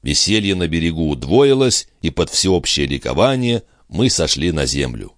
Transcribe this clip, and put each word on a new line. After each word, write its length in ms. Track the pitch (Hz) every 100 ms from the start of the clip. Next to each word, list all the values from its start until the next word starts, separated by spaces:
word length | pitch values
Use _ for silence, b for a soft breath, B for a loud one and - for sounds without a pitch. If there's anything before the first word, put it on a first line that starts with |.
Веселье 540 | - 73 - 107 101
на 120 | 92 85
берегу 420 | 82 82 80 78
удвоилось, 760 | 69 67 110 143 135 131 - - _
и 80 | 82
под 200 | - 82
всеобщее 580 | - 95 90 - - 69
ликование 760 | 67 - 67 123 131 120 117 - _ _
мы 200 | 82 113
сошли 420 | - 78 - 85
на 140 | 78
землю. 480 | 67 67 67 58 50